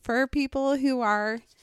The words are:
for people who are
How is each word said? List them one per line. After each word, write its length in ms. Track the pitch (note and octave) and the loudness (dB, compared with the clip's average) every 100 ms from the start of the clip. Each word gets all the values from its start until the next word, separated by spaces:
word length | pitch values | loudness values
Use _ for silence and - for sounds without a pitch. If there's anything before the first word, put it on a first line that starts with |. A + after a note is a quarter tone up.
for 240 | - A#3 C4 | -4 0 0
people 500 | D4 C4+ C4+ C4+ C#4 | 0 -2 0 0 2
who 240 | C4+ B3+ | 2 0
are 380 | A3 G#3 G#3+ A3+ - _ | 0 0 0 -4 -10 _